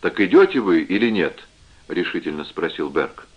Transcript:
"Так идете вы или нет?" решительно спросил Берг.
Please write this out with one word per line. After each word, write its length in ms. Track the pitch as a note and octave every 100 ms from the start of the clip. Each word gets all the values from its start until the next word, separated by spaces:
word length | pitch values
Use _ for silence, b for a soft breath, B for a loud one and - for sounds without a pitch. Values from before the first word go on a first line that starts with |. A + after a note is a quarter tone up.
"Так 200 | F2 -
идете 400 | G2 C#3+ F#3+ C#3
вы 220 | G#2 E2
или 280 | D2+ F#2+ A#2
нет?" 360 | G#2+ D#2+ - - _ b b -
решительно 560 | - F2 F2 D#2+ D2+
спросил 440 | D2 - E2 - D2+
Берг. 380 | C#2+ C2+ - -